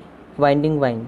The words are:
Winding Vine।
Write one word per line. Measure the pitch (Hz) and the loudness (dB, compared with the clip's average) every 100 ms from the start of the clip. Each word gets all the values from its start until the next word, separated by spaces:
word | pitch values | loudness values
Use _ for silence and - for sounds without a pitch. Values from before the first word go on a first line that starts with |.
| - - - - | -20 -20 -16 0
Winding | 143 143 151 151 | 2 2 0 0
Vine। | 135 113 | -2 -4